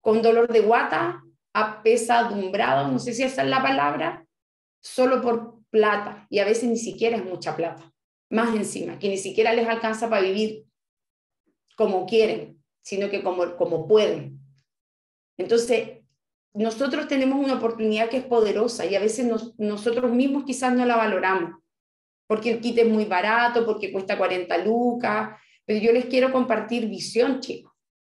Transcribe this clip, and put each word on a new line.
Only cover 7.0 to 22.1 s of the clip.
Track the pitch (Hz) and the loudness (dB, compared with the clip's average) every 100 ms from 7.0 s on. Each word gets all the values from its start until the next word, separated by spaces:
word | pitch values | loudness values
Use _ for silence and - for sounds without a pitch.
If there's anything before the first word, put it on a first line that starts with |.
| 226 226 | -2 -2
es | 185 | -6
mucha | 175 - - | -8 -8 -4
plata, | 165 - - _ _ _ - | -6 -8 -20 _ _ _ -4
más | 214 233 214 | -2 0 -2
encima, | 190 190 170 - | -4 -6 -10 -6
que | 202 | -4
ni | 196 | -4
siquiera | 196 - 226 | -4 0 2
les | 233 226 | 2 0
alcanza | 226 220 214 226 | -2 -2 -4 -2
para | 214 | 0
vivir | 190 202 214 214 - _ _ _ _ _ _ _ _ _ _ - | 0 0 -4 -6 -18 _ _ _ _ _ _ _ _ _ _ -2
como | 208 185 180 | 0 0 0
quieren, | 226 214 147 - - _ _ | 2 2 0 -10 -20 _ _
sino | - 196 202 | -10 -6 -4
que | 196 | -4
como, | 190 180 175 - | -4 -2 -4 -2
como | 165 160 151 | -2 -2 4
pueden. | 214 202 - 135 - - _ _ _ _ _ _ _ _ - | 4 4 -2 -8 -16 -20 _ _ _ _ _ _ _ _ -10
Entonces, | 185 233 233 220 - - _ _ _ _ _ | 0 0 2 0 -2 -12 _ _ _ _ _
nosotros | 208 220 220 277 294 294 | -4 -2 0 -2 -2 -2
tenemos | 269 262 269 | 0 2 2
una | 277 247 | 0 0
oportunidad | 226 220 220 214 226 | -2 0 0 0 0
que | 262 | -2
es | 254 | 0
poderosa | 233 208 196 233 - 175 | 2 2 2 0 -2 -2
y | 196 | 0
a | |
veces | 214 262 240 | 0 0 -2
nos-, | 226 - - | -2 -6 -6
nosotros | 208 202 240 233 247 | -4 -2 -2 0 0
mismos | 240 277 285 285 | 2 2 0 -4
quizás | 254 254 | -2 0
no | 247 247 | 2 2
la | 233 | 2
valoramos, | 214 185 185 185 165 - _ _ _ _ _ | 2 0 0 0 -2 -10 _ _ _ _ _